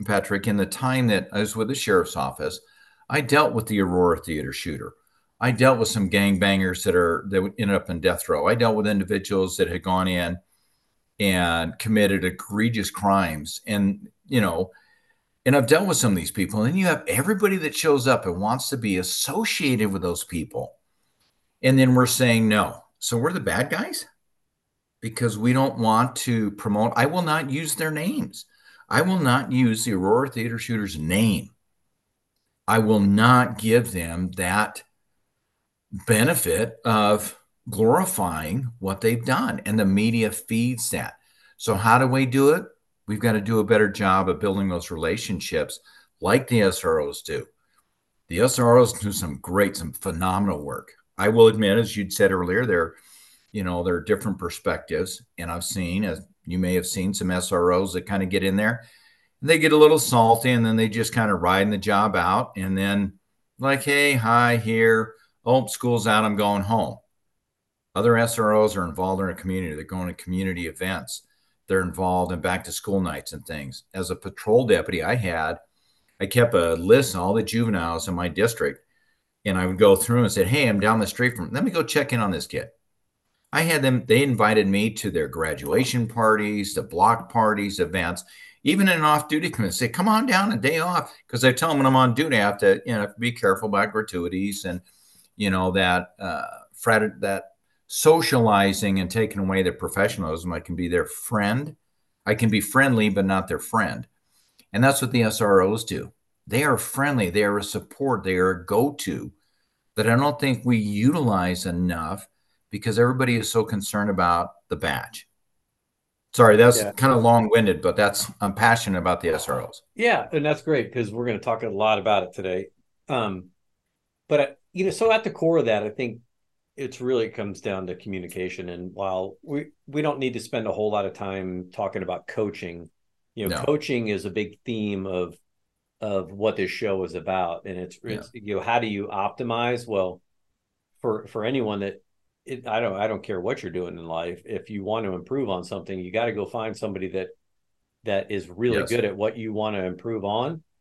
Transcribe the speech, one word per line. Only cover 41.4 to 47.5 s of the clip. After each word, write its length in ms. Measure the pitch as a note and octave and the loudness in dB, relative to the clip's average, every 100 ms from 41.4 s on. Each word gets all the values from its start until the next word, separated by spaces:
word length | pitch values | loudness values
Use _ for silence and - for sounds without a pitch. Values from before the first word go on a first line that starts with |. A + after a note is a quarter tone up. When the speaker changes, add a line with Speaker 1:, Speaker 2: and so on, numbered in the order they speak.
| _ - | _ -8
Speaker 1:
So 180 | - | -4
how 240 | G2 A2 A#2+ | -2 2 4
do 80 | C3 | 4
we 180 | C3 C3 | 0 0
do 240 | C3+ C#3 | 4 4
it? 140 | E3 - - _ _ - | 4 -2 -16 _ _ -8
We've 140 | G#2 | -2
gotta 200 | A2+ G#2+ | 0 0
do 200 | G2 A2 | 0 0
a 40 | |
better 240 | G2 A2 G#2 | 2 4 4
job 400 | F#2+ G2+ F#2 F#2+ | 2 2 2 2
of 120 | E2+ | 0
building 280 | G#2 G2 G2 | -2 0 -2
those 220 | F2 - | -4 -6
relationships 880 | E2 D#2+ G2+ - F2+ - D#2 D2 - _ - _ _ | -6 -4 -4 -6 -8 -4 -4 -4 -8 _ -20 _ _
like 280 | F2 A#2+ C3 | 0 0 2
the 140 | A#2+ | 2
S 220 | G2 F2+ | 2 2
R 160 | F2+ D#2+ | 0 0
Os 220 | D2 - | -2 -6
do. 240 | - D2 - | -8 -8 -10